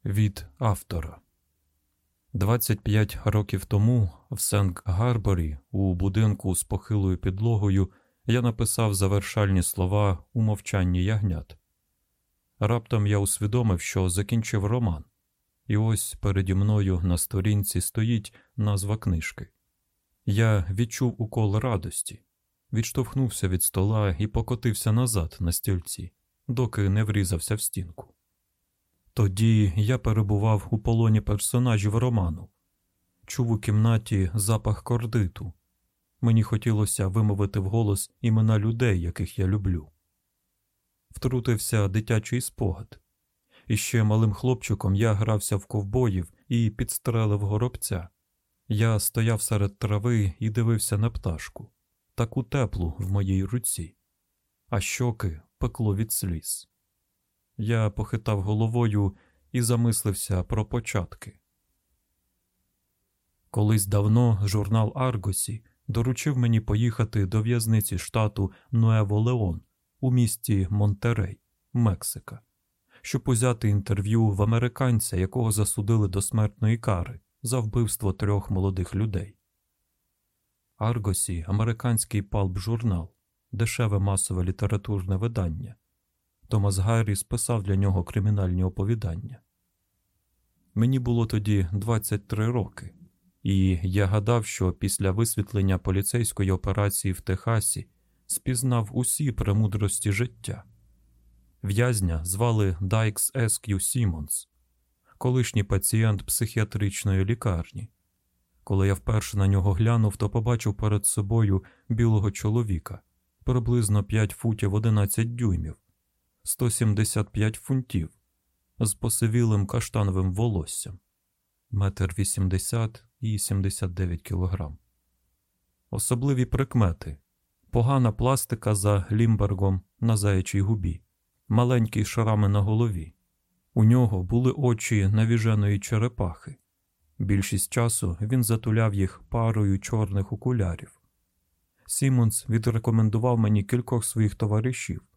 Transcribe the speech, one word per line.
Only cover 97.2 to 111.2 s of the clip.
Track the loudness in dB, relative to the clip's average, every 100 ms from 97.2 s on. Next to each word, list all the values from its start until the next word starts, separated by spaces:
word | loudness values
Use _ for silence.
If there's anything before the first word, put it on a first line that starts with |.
Техасі | -4 -4 0 -2 -2 -6 -10 _ _ _ _
спізнав | -6 -4 -2 0 0 0
усі | -2 -2 -2 -2
премудрості | -2 0 2 2 0 -2 -2 -2
життя. | -2 -4 -6 -10 -10 -12 _ _ _ _ _ _ _ _ _
В'язня | -2 2 2 2 0 -2 -4
звали | -2 2 2 2 0
Дайкс | 0 0 0 -2 -4 -2
Ес | -2 -2
Кью | -2 -2
Сімонс, | -2 0 0 -2 -6 -8 -10 _ _ _ _ _ _ _
колишній | 0 0 0 -2
пацієнт | 0 -2 0 0 2 0 -4
психіатричної | -4 -2 -2 -2 -2 -4 -2 0 0 0
лікарні. | -2 -2 -2 -6 -12 -16 _ _ _ _ _ _ _
Коли | -2 0 2
я |
вперше | 0 0 -2 -2 0
на | 2
нього | 4 2
глянув, | 2 2 4 2 0
то | -2
побачив | -2 0 0 -2
перед | -2 0 0 0
собою | -2